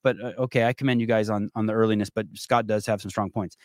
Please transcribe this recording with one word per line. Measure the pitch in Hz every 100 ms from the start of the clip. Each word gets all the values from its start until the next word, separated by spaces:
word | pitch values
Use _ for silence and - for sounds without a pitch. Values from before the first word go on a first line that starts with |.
but, | 135 120
uh, | 120 107
okay, | 131 127 117
I |
commend | 127 135 120
you | 113
guys | 113 107
on, | 104 104 117
on | 110
the |
earliness, | 110 113 107 101
but | - 107
Scott | 104 - 120 110
does | 107 104
have | 104
some | 101
strong | 101 98
points. | - 90 -